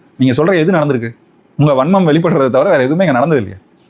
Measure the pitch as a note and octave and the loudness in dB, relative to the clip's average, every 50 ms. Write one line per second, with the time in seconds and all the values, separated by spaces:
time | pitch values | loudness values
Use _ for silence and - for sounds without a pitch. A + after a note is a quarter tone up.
0 | _ _ _ - B2+ C3 B2 B2 D3+ - G3 F3 D#3 E3 F#3+ E3 D3+ D3 C3+ B2 | _ _ _ -2 -2 0 0 0 0 0 0 0 0 0 0 0 0 -2 -2 -4
1 | A2+ A#2 A#2 _ _ _ _ _ _ _ _ - C#3+ D3+ C#3+ B2+ C3 D#3 F#3+ G3 | -6 -8 -14 _ _ _ _ _ _ _ _ -2 0 0 2 0 0 2 2 2
2 | F#3 D#3+ D3 D#3+ E3+ E3+ D#3 D#3+ C3+ C3 A2+ B2+ D3 G3+ F3+ D3 B2+ C3 D3+ E3+ | 2 2 0 0 0 0 0 0 0 0 0 0 0 2 2 0 0 0 0 -2
3 | G3 F3 C3 A#2+ C3 D#3+ D#3+ C3+ G#2+ F#2+ F#2+ F#2+ _ _ _ _ _ _ | 0 0 0 0 0 0 0 -2 -2 -6 -12 -18 _ _ _ _ _ _